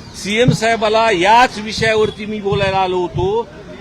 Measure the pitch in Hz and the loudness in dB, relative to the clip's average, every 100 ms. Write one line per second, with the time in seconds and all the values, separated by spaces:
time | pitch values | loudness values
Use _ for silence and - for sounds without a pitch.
0 | - - 185 214 254 - 220 226 220 208 | -18 -12 -4 2 2 2 0 0 2 2
1 | 226 185 185 233 247 208 214 190 226 220 | 2 2 4 6 4 0 -8 -2 0 2
2 | 214 - 214 214 196 202 196 190 185 185 | 0 -2 -8 -6 -2 -2 0 0 0 -2
3 | 175 151 180 220 233 - - - | -2 -2 -2 -2 -4 -12 -18 -16